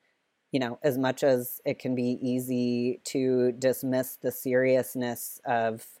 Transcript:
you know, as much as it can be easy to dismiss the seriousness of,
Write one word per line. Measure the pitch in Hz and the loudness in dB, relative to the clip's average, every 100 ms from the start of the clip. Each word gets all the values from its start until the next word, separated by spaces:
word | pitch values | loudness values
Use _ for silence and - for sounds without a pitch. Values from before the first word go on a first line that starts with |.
| _ _ _ _ _ | _ _ _ _ _
you | 139 | -2
know, | 120 120 | -2 -2
as | 151 127 | 0 2
much | 131 131 | 0 2
as | 143 127 123 - 143 | 2 2 0 -6 -4
it | - | -4
can | 127 127 | -2 0
be | 123 123 | 0 -2
easy | 127 127 127 123 123 120 123 123 - | -2 -2 0 0 0 0 -2 -4 -4
to | 139 131 127 123 | 0 2 4 2
dismiss | 120 131 120 135 131 127 - | 2 0 0 0 0 -2 -4
the | 127 | -6
seriousness | - 131 127 131 127 123 131 123 117 - - - | -4 0 2 4 4 2 -4 -4 -6 -10 -8 -2
of, | 117 113 113 - - | 0 0 -4 -12 -20